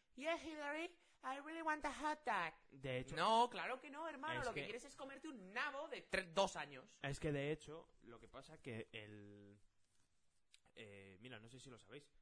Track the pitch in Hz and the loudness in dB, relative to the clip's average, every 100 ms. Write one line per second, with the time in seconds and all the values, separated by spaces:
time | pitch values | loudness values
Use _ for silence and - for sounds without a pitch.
0 | _ - 302 330 311 302 285 311 349 - | _ -4 0 0 -2 -4 0 0 -2 -6
1 | - - 262 277 302 330 320 302 294 247 | -20 -8 -4 -4 -4 -2 2 2 0 0
2 | 302 302 254 214 165 - - 135 131 127 | 0 2 2 4 2 -2 -14 -4 0 0
3 | 131 156 190 226 240 202 180 254 302 285 | 0 4 8 10 8 4 -2 -2 -4 -4
4 | 320 277 302 311 247 170 143 233 277 - | -4 -2 0 0 0 0 -2 -4 -8 -8
5 | 269 269 311 254 185 226 294 269 311 196 | -8 -6 -8 -8 -4 -2 0 0 -4 -6
6 | - 190 175 160 190 165 143 131 - - | 0 0 4 6 6 4 -4 -6 -12 -2
7 | 139 135 160 143 143 156 - 160 - - | 0 2 4 4 2 0 -4 -10 -12 -18
8 | 110 117 113 123 135 156 139 113 - 110 | -14 -14 -12 -14 -14 -10 -6 -6 -6 -8
9 | 104 104 101 101 101 104 - _ _ - | -8 -10 -12 -14 -16 -18 -20 _ _ -20
10 | _ _ _ _ _ - - - 107 101 | _ _ _ _ _ -20 -18 -14 -12 -12
11 | 98 95 123 113 117 127 131 113 98 139 | -12 -12 -12 -12 -12 -14 -12 -14 -12 -14
12 | - - | -14 -20